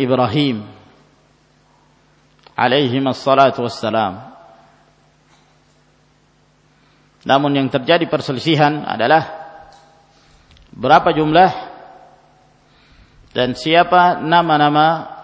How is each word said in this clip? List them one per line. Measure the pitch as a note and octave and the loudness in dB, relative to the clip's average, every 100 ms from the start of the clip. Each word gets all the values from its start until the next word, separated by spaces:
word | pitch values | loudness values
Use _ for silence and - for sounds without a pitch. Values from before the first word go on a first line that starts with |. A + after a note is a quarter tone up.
Ibrahim | B2+ B2+ A#2+ C#3 C#3+ A2 G#2 G#2+ _ _ _ _ _ _ _ _ _ _ _ _ _ _ _ _ _ - | -2 0 0 0 -2 -4 -10 -20 _ _ _ _ _ _ _ _ _ _ _ _ _ _ _ _ _ -4
alaihi | A#2+ C3+ C3+ B2+ | 0 2 0 -2
wassalatu | C3+ A#2+ - - C3+ - A#2+ | -4 -2 0 4 4 2 -6
wassalam. | - A2+ A2 G2+ F#2 - - - - _ _ _ _ _ _ _ _ _ _ _ _ _ _ _ _ _ _ _ _ _ _ _ _ _ _ | -6 -4 -2 -2 -6 -16 -20 -20 -20 _ _ _ _ _ _ _ _ _ _ _ _ _ _ _ _ _ _ _ _ _ _ _ _ _ _
Namun | - C3+ C#3+ | 0 0 0
yang | C#3+ C3+ | -2 -2
terjadi | C#3 B2 E3+ D#3+ | -4 0 -2 -2
perselisihan | D3+ - B2+ D#3+ D3+ D3 D3+ - | -4 -6 -6 -2 2 2 0 -6
adalah | A2 A#2 D#3+ - - - - - - _ _ _ _ _ _ _ - _ | -2 0 0 0 -10 -20 -20 -20 -20 _ _ _ _ _ _ _ -20 _
berapa | - B2 D#3+ F3 | -6 2 4 4
jumlah | D3+ D#3 E3 F#3 - - - - - - _ _ _ _ _ _ _ _ _ _ _ _ - | 0 2 4 4 0 -14 -20 -20 -20 -20 _ _ _ _ _ _ _ _ _ _ _ _ -4
dan | B2+ | -4
siapa | B2 D#3+ E3 F3 F3+ F3+ E3 | -4 0 2 4 4 2 0
nama-nama | D#3 E3+ E3 D3+ D3 D3+ D#3 D#3+ - - | 0 2 2 2 2 2 2 0 -8 -18